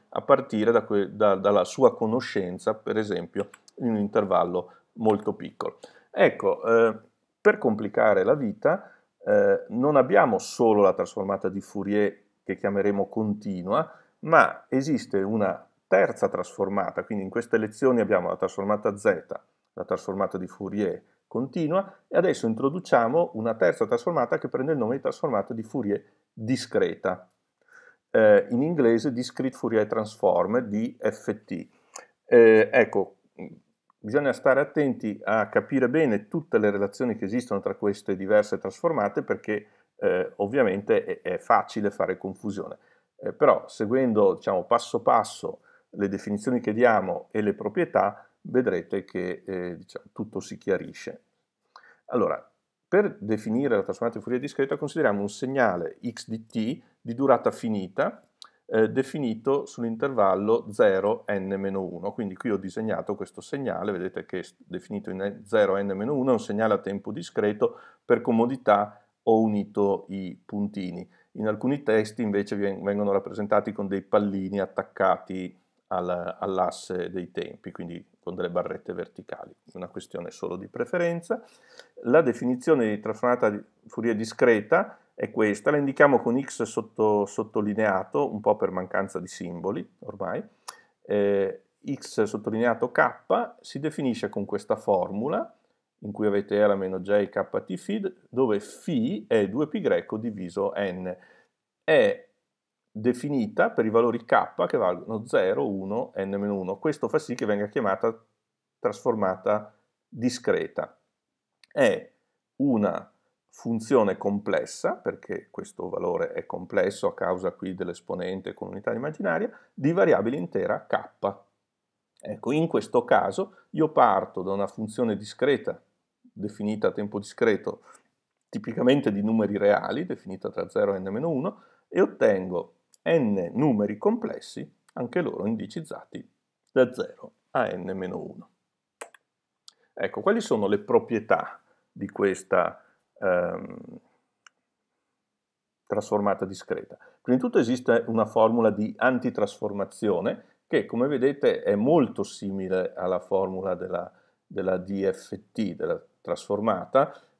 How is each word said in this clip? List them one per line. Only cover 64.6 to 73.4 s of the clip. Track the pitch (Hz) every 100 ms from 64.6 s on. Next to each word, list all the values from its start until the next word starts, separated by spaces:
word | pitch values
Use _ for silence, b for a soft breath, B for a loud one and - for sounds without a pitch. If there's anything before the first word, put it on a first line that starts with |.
| - 90 - 104 101
in | 95 101 101
zero | - 110 101 98
n | 101
meno | 95 113
uno, | 143 131
è |
un | 117
segnale | 113 104 110
a | 98
tempo | - 98 117
discreto, | 107 90 - 104 107 117 B B B
per | - 117
comodità | 117 113 120 131 - 101 104 - _ _
ho | - 110
unito | 110 104 98 - 101 95 -
i | 98 92 -
puntini. | - 104 101 104 90 87 - b b
In | - 107
alcuni | 107 127 143
testi | 143 110 110 -
invece | 113 101 101
vien-, | 101 101 98
vengono | 98 101 104
rappresentati | 98 - 101